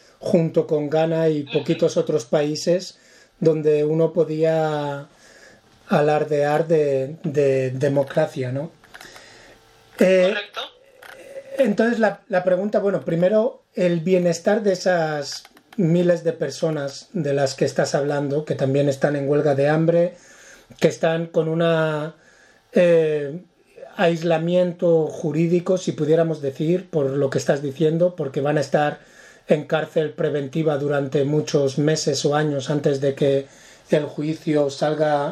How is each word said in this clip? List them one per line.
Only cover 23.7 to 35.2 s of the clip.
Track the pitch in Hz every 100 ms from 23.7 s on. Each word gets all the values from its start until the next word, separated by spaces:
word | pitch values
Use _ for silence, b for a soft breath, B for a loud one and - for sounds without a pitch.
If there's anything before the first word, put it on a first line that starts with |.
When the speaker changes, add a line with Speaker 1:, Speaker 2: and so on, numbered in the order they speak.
| - - -
Speaker 1:
aislamiento | 170 170 170 160 165 180 180 175 175 160 151
jurídico, | - 156 151 165 175 170 185
si | -
pudiéramos | 131 151 165 165 147
decir, | 139 135 156 180 185
por | 156 135
lo | 143 135
que | 131
estás | - 147
diciendo, | 143 131 156 165 175 175
porque | 139 147
van | 139 151
a |
estar | 131 156 147 - B B B B -
en | 151
cárcel | 135 156 151 170 151
preventiva | 151 156 143 139 160 156 143
durante | 143 143 139 147
muchos | 139 151 151 151 135 139
meses | 147 156 156 139
o | 143
años | 147 156 139 127
antes | 147 156 139
de | 139
que | 135 143 139 135 B B B -
el | 156
juicio | 143 - 151 156 165 147 143
salga | - 151 151 151 147